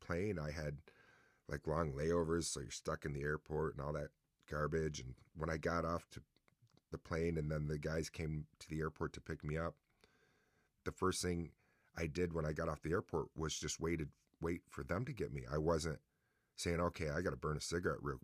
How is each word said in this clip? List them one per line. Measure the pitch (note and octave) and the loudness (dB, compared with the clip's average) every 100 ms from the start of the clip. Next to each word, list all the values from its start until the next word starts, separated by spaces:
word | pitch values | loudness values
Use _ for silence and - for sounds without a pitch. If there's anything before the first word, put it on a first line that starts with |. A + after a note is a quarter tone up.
plane, | - F2 G#2 F2+ | -2 0 0 0
I | D2+ | -2
had, | D2+ D2+ C#2+ - - - - - _ - | -2 -4 -4 -10 -20 -20 -20 -20 _ -4
like, | D2 - | -2 2
long | D2+ E2 | 2 2
layovers, | C2+ D#2+ E2+ D#2+ E2+ | 2 2 4 4 2
so | D#2 D2 | 2 -4
you're | A#1+ | -6
stuck | - - D#2+ | -6 -4 -4
in | D#2+ | -2
the | C#2 | -2
airport | C#2+ D2+ - D2+ D#2 | 0 -2 -2 0 0
and | C#2+ | -2
all | C#2+ | -2
that | D2+ D2+ - _ _ - | -2 -6 -10 _ _ -6
garbage. | D2 D2+ D#2+ D#2 C#2+ | 0 2 2 0 -2
And | B1+ B1 - | -8 -12 -14
when | - D#2+ | -4 -2
I | D#2+ | 0
got | E2 E2+ | 2 2
off | E2 E2+ - | 2 0 -4
to | - - _ _ _ - - _ | -14 -18 _ _ _ -20 -20 _
the | D#2+ | -10
plane | - E2 E2+ D#2+ | -4 0 2 2
and | D2+ | 2
then | D#2 D2 | 0 0
the | D2+ | 0
guys | D2+ E2 D#2 | 0 -2 -2
came | - D#2+ D#2 D2+ - | -4 -2 -2 -6 -12
to | - | -6
the | D#2 | -2
airport | D#2 - D#2+ | -2 -2 -4
to | - | -4
pick | - D#2 | -8 -6
me | D2+ D#2 | -2 -2
up, | E2 - _ _ - _ _ _ _ _ _ _ | -2 -6 _ _ -20 _ _ _ _ _ _ _
the | - | -6
first | - F#2+ F2+ | 2 2 4
thing | F2+ F2 D#2+ - _ _ _ - | 2 0 -2 -10 _ _ _ -4
I | E2 | -2
did | D#2 F2 | 2 2
when | D#2+ | 2
I | D#2 | 0
got | D#2 E2 | 2 0
off | D2+ | 0
the | D#2 | 2
airport | F2+ - E2 D2 | 0 2 -2 -2
was | - D#2 - | -2 -2 -2
just | D#2+ - | -4 -2
waited, | E2 D#2+ D2 - _ _ | 0 0 -2 -8 _ _
wait | E2 F2 - | -2 -2 -6
for | - | -10
them | C#2 F2 B2+ | -2 0 0
to | |
get | C#3 D2 | -2 -2
me. | C2+ B1 | -4 -2
I | D2+ | 2
wasn't | D#2 E2 D#2+ D2 - _ _ _ _ - | 4 4 2 -2 -8 _ _ _ _ -4
saying, | F2+ E2 | 0 2
"Okay, | F2 - D2+ | 2 0 0
I | D2 | 0
gotta | F2+ C#2 | 0 0
burn | D2+ D2+ | 0 0
a | |
cigarette | - E2+ F2 C#2+ | 0 0 2 0
real, | C#2+ C2 | -2 -4